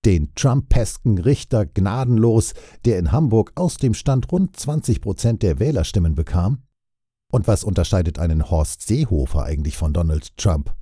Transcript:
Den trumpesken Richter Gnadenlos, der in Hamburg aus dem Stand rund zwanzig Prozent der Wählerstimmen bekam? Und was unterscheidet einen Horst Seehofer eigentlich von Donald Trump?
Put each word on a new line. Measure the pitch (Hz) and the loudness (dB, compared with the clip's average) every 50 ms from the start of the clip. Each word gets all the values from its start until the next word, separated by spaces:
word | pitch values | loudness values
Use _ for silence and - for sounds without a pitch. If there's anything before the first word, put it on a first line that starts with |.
| - | 4
Den | 113 92 82 76 - - | 4 2 2 0 -2 -4
trumpesken | - - - 120 139 - - - 127 113 - - - - - 104 92 | -2 0 2 2 0 2 2 2 2 2 0 -6 -4 -2 0 0 2
Richter | 85 120 143 - - - - 113 - | 2 0 0 0 -2 -2 -2 -2 -2
Gnadenlos, | - - - 95 98 104 127 131 120 123 110 113 117 113 113 107 - - - - - - - - | 0 -2 -2 -2 0 0 -2 0 0 2 4 4 4 4 2 2 0 -6 -12 -18 -20 -20 -2 0
der | 120 113 90 | 0 0 2
in | 87 78 | 0 0
Hamburg | - - 160 131 107 113 101 - - | 2 2 2 2 2 2 0 0 -4
aus | - 180 175 - - | -4 -4 -4 -2 -2
dem | - 127 104 | -2 -2 -2
Stand | - - 143 135 127 123 - | 0 0 0 0 0 0 -2
rund | - 180 190 180 - | 0 0 0 -2 -4
zwanzig | - - 143 151 156 - - 113 - | -8 -6 -4 -4 -2 0 0 -2 -2
Prozent | - - 92 - - 117 117 95 | -2 -6 -6 -2 0 0 0 2
der | - 98 82 67 | 0 0 0 0
Wählerstimmen | 107 143 151 113 90 - - 104 85 82 76 | 0 0 0 0 -2 0 0 0 2 2 0
bekam? | 71 82 - - 87 85 98 143 - - _ _ _ _ _ _ _ _ _ _ _ _ _ | 0 -2 -2 -2 0 0 0 -2 -4 -6 _ _ _ _ _ _ _ _ _ _ _ _ _
Und | - 123 98 - | -2 -2 2 2
was | 107 92 - | 0 0 0
unterscheidet | 104 95 90 85 - - 95 90 82 78 - | -2 -2 0 0 0 0 0 0 0 -2 -2
einen | 85 82 80 78 76 - | -2 0 0 0 0 0
Horst | 90 80 73 - - - - | 0 0 0 -2 -4 -10 -4
Seehofer | - 107 135 160 120 92 73 69 64 - - | -2 0 0 0 0 0 0 0 0 0 -2
eigentlich | 57 - 76 71 76 76 - - | -2 -2 -4 -2 -2 -4 -4 -2
von | 85 76 76 | -2 -2 0
Donald | 87 85 80 78 76 - - _ - | 0 0 0 0 -2 -4 -6 _ -2
Trump? | - 104 82 73 71 - - - | 0 0 0 0 0 -2 -4 -6